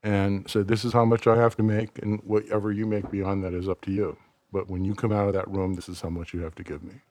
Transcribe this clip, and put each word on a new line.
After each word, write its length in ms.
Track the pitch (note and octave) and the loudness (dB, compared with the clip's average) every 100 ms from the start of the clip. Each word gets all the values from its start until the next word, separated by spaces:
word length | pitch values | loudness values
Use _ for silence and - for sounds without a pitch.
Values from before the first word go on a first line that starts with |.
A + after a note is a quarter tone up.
And 460 | G#2+ G2+ G2 G2 - | 0 2 2 0 0
said, 180 | A2 G2 | -2 2
"This 160 | A2+ | 0
is 80 | A#2+ | 2
how 120 | A#2+ A#2 | 4 6
much 220 | A#2 - | 4 6
I 100 | A2+ | 6
have 180 | A#2 - | 4 4
to 80 | |
make, 340 | A2 G#2+ A2 - | 2 2 -2 -6
and 180 | G#2 G#2 F#2+ | -4 -4 0
whatever 460 | G#2+ G#2+ G#2+ G#2 | 0 0 -2 -2
you 140 | G#2 A2 | -2 -2
make 240 | G#2+ F#2+ | -2 -2
beyond 340 | G2+ F#2+ G2 | -2 -2 -2
that 100 | F#2 | -2
is 160 | F2+ F#2+ | -4 -4
up 120 | F#2 | -4
to 100 | - | -2
you. 260 | G2 G2+ - _ _ _ | -2 -2 -4 _ _ _
But 180 | G2 F#2 | -6 -4
when 140 | F#2 | -2
you 120 | F#2+ G2+ | -2 -2
come 160 | A2+ | 0
out 140 | G#2 G2+ | 2 2
of 60 | |
that 160 | F#2+ F#2+ | 0 -2
room, 260 | G2 F#2+ F#2 | -2 -2 -2
this 120 | - | -6
is 120 | F2+ | -10
how 80 | F2 | -6
much 240 | E2+ E2+ | -6 -6
you 80 | F2 | -8
have 140 | E2+ - | -8 -10
to 80 | |
give 200 | - D2 | -12 -10
me." 120 | D2 B2 _ | -12 -18 _